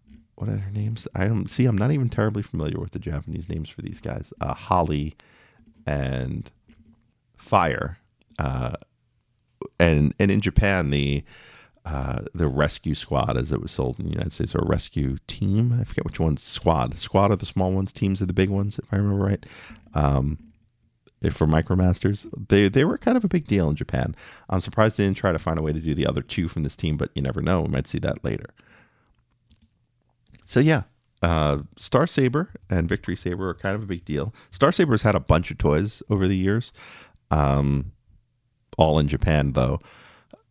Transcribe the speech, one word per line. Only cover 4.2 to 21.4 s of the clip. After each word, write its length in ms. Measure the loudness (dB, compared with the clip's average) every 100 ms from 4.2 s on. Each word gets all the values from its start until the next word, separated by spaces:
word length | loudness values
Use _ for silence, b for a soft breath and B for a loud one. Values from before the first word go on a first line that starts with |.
| -10 -10
Uh, 140 | -8
Holly 640 | -6 0 0 2 0 -4 -8 b b b b b _ -6
and 640 | -4 -2 -4 -4 -8 -10 _ _ -20 -20 _ _ _ _ _
Fire. 600 | 2 2 4 0 -4 -8 _ _ _ -6
Uh, 340 | -4 -2 -4 -6 _ _ _ _ _ _ _ -16 -8 2
and, 340 | 4 6 4 2
and 100 | 2
in 120 | 2
Japan, 480 | 2 2 4 2 2
the, 340 | 0 0 -2 -6 B B B B B -8
uh, 360 | -6 -4 -6 -6
the 140 | -2 0
Rescue 480 | 2 0 -2 -4 -4
Squad, 400 | -2 0 0 0
as 140 | 0
it 100 | -4
was 100 | -4
sold 280 | -4 -4 -4
in 60 | -6
the 60 |
United 220 | -6 -6
States, 220 | -4 -4 -2
or 80 | 0
Rescue 520 | 0 -2 -2 -2 -4 -8
Team. 500 | -4 0 2 2 0
I 40 |
forget 220 | -2 -4 -6
which 140 | -2
one's 240 | 0 0
Squad. 540 | -4 -2 2 2 0 -4
Squad 340 | 0 2 4
are 60 | 2
the 80 | -2
small 260 | -2 0
ones. 200 | 0 -4
Teams 300 | -2 -2 0
are 40 | 0
the 80 |
big 160 | 2 2
ones, 280 | 2 -2 -4
if 80 | -4
I 40 | 0
remember 280 | 0 2 0
right. 200 | -2 -6 B B B B
Um, 440 | 0 2 2 0 -4 -10 _ _ _ _ _ _ -4
if 140 | -2
for 120 | 2